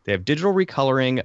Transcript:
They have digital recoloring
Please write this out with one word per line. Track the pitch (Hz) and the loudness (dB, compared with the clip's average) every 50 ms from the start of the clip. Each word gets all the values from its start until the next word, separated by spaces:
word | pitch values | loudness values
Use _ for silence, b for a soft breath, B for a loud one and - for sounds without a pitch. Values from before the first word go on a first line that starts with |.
| _ | _
They | - 101 | -4 -4
have | 92 92 | -2 -2
digital | 131 151 151 175 202 190 | -2 -2 0 0 0 2
recoloring | 190 185 180 - - 139 135 131 135 131 127 131 127 - | 2 0 0 0 0 0 2 2 2 2 2 0 -2 -4